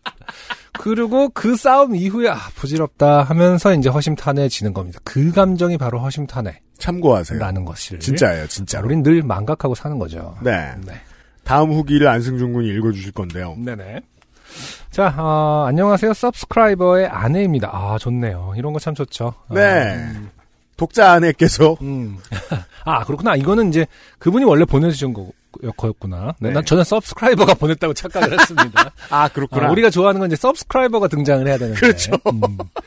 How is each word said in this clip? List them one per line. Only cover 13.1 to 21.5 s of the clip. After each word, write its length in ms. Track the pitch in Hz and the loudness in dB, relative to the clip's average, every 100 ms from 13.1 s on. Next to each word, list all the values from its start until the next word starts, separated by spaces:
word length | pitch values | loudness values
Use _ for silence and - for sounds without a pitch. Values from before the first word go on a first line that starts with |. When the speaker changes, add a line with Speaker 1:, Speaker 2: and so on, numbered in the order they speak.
Speaker 2:
건데요. 440 | 101 90 85 90 82 | -8 -8 -8 -10 -10
Speaker 1:
네네. 420 | 123 107 95 117 - _ _ _ _ - - - - | -10 -12 -14 -16 -18 _ _ _ _ -18 -16 -16 -8
자, 220 | - 196 143 | 0 0 0
어, 460 | 160 156 156 151 139 | 0 0 2 0 0
안녕하세요. 460 | 151 202 196 220 | 0 2 2 0
서브스크라이버의 920 | 214 247 - - - 220 190 180 180 190 | 0 -4 -4 -4 2 2 4 4 4 2
아내입니다. 640 | - 110 175 196 143 101 | -2 0 0 0 0 -2
아, 240 | 95 98 107 | -6 -4 -4
좋네요. 540 | 123 123 117 87 92 101 | -4 -4 -4 -6 -8 -6
이런 160 | 139 | -6
거 60 | 151 | -6
참 160 | 160 | -6
좋죠. 400 | 151 139 - 120 - - | -6 -8 -6 -8 -8 -4
Speaker 2:
네. 100 | 190 | 2
Speaker 1:
아, 320 | 202 180 113 | 4 4 2
음. 360 | 87 113 107 104 - _ _ _ - | -2 -8 -12 -14 -20 _ _ _ -8
Speaker 2:
독자 360 | 160 - 196 | -2 6 8
아내께서. 640 | 175 165 147 165 | 8 4 4 2